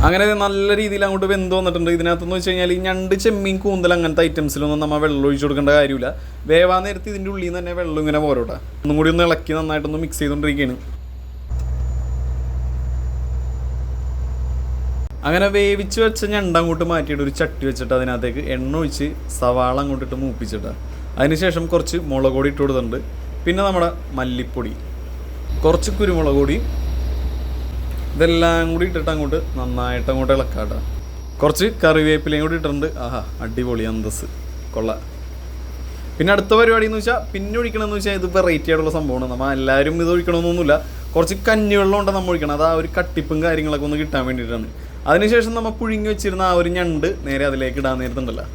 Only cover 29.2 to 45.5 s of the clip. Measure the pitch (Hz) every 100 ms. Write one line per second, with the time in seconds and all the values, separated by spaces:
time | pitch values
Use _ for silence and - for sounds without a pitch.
29.2 | 143 156 - 131 123 123 123 123 123 131
30.2 | 131 135 123 - 104 110 - - - -
31.2 | - - 151 151 208 226 165 156 156 151
32.2 | 156 151 156 165 156 143 151 123 120 123
33.2 | - - 113 113 123 117 110 113 107 -
34.2 | - - - - - - 113 - - -
35.2 | - - - - - - - - - -
36.2 | 165 202 196 220 233 226 220 220 214 240
37.2 | - 196 196 226 233 214 214 208 190 196
38.2 | 180 185 185 156 165 160 156 160 151 127
39.2 | 127 123 135 135 135 135 139 165 170 175
40.2 | 170 170 170 175 156 151 - - - 165
41.2 | 165 190 - 220 208 202 190 202 196 196
42.2 | 180 170 147 147 160 165 165 - 175 -
43.2 | 147 156 165 160 156 147 147 147 151 139
44.2 | 127 127 117 117 110 - - - - 165
45.2 | 214 240 226